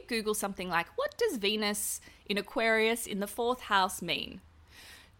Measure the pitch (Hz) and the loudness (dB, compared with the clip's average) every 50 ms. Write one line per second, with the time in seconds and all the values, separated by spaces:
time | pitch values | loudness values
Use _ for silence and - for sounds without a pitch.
0 | - - 240 226 196 214 214 - - 196 196 - 185 185 170 170 170 - - - | -2 -2 -2 -2 0 0 -2 0 -2 -4 -4 -4 -4 0 0 0 0 -2 -4 -4
1 | 554 587 - - 466 440 330 220 196 202 214 214 214 208 208 208 - - - - | -4 -2 0 0 0 0 0 2 0 2 2 2 2 0 0 0 -2 -4 -4 -6
2 | - - - - - - 202 202 202 - - 262 226 226 220 220 220 226 233 233 | -10 -16 -20 -14 -6 -4 -2 -2 -2 -2 0 2 4 4 6 6 4 4 2 0
3 | - - 208 190 202 208 - - 233 240 254 247 - - 214 196 185 190 - - | -2 -4 -2 -2 -2 -4 -2 0 0 0 0 0 0 2 4 4 4 4 0 -4
4 | 185 170 147 - - - - 190 - - - - - - - - - - - - | -4 -2 -2 -2 -4 -8 -12 -16 -18 -20 -20 -20 -20 -20 -20 -20 -20 -20 -20 -20
5 | - - - - | -20 -20 -18 -8